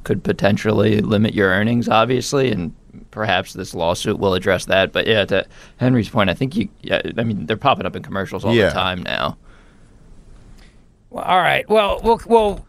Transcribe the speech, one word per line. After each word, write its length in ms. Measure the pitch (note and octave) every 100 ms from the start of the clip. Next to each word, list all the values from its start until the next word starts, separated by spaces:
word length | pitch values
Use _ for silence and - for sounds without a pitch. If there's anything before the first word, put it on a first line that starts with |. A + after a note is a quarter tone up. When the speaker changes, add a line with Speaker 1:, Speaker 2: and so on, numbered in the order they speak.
Speaker 1:
could 200 | - A2
potentially 760 | - G2+ G2 A2 A2 G#2+ G#2+ G#2+
limit 320 | F#2+ G#2 A2
your 160 | G2 F#2+
earnings, 400 | F#2 G#2+ A#2+ A#2+
obviously, 640 | A2 A#2 B2+ A#2 C#3+ C3
and 240 | G2+ D#2+ - - - -
perhaps 440 | G#2 G#2+ F#2 F#2+
this 200 | G2 F#2+
lawsuit 460 | F#2+ E2 F#2 - G#2
will 140 | G2+
address 320 | F#2 G2 E2+ -
that. 260 | F#2 F#2
But 160 | - -
yeah, 160 | A2 F#2
to 200 | F#2+ - - - -
Henry's 320 | B2 B2+ F#2+
point, 200 | - F#2+
I 40 |
think 220 | E2+ C3+ F#3
you, 100 | G#3 -
yeah, 180 | - F2+ - -
I 60 |
mean, 220 | A2+ G#2 -
they're 100 | G#2+
popping 280 | C#3 A2 F#2
up 100 | F#2+
in 80 |
commercials 400 | - G2 F#2 F#2
all 100 | G2+
Speaker 2:
Yeah. 140 | A#2 F#2+
Speaker 1:
the 60 |
time 300 | F2+ F#2 F#2
now. 340 | - - C#2+ - - - - - - - - - - - - - - - - _ _
Speaker 3:
Well, 120 | -
all 140 | - F#3
right. 280 | D#3+ C3+ -
Well, 300 | G#3+ G3+ F#3
we'll, 180 | G#3+ A3+ -
we'll, 400 | A3+ G#3+ F#3+